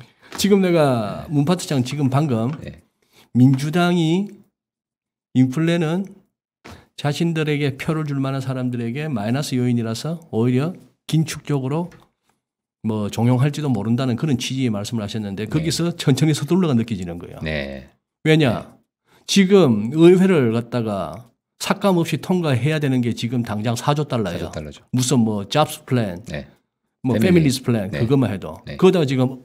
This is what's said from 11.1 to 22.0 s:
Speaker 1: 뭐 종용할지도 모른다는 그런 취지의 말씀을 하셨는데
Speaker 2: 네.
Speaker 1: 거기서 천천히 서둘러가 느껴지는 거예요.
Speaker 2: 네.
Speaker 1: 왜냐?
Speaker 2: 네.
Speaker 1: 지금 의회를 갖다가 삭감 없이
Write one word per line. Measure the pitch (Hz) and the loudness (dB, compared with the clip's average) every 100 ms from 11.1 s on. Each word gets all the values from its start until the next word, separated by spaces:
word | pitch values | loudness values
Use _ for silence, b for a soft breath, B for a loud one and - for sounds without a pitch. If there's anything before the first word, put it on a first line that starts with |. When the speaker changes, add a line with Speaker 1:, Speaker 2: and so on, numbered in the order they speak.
| 160 160 147 - 143 131 151 175 - _ _ _ _ _ _ _ _ | 0 0 -4 -4 -4 -2 -4 -6 -10 _ _ _ _ _ _ _ _
Speaker 1:
뭐 | 110 107 101 | -4 -2 -4
종용할지도 | 104 120 127 143 139 139 | 0 2 4 2 -2 -2
모른다는 | 113 104 120 131 113 | -2 0 -2 -2 -2
그런 | 160 123 | -2 -2
취지의 | - 131 127 | -4 -4 -4
말씀을 | 104 101 117 | -4 -6 -6
하셨는데 | 101 113 104 95 107 | -6 -8 -8 -8 -4
Speaker 2:
네. | |
Speaker 1:
거기서 | 147 160 110 170 170 | -4 -2 -2 -4 -2
천천히 | - 131 156 | 0 2 2
서둘러가 | 147 139 175 170 | 0 0 0 2
느껴지는 | 120 113 98 87 85 | 2 0 -6 -8 -10
거예요. | 80 - | -12 -10
Speaker 2:
네. | 78 78 69 67 65 _ _ _ | -6 -6 -6 -10 -16 _ _ _
Speaker 1:
왜냐? | 156 160 139 92 | 2 4 4 0
Speaker 2:
네. | - - _ _ _ b - | -6 -20 _ _ _ b 0
Speaker 1:
지금 | 196 185 196 151 107 110 | 4 6 6 6 4 0
의회를 | 151 170 185 190 170 120 | 6 8 8 6 4 2
갖다가 | 113 120 120 110 98 80 85 - _ _ - | 0 -2 -4 -4 -4 -6 -10 -18 _ _ -10
삭감 | - 202 202 | -4 0 2
없이 | 175 | 2